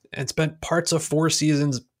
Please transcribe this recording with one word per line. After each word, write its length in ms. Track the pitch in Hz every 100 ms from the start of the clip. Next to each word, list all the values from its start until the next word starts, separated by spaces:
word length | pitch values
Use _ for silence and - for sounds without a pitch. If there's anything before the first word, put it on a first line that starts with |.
| _
and 160 | - 135
spent 320 | - 156 -
parts 300 | - 170 165
of 120 | 165
four 260 | - 151 160
seasons 520 | - 151 143 143 123 - _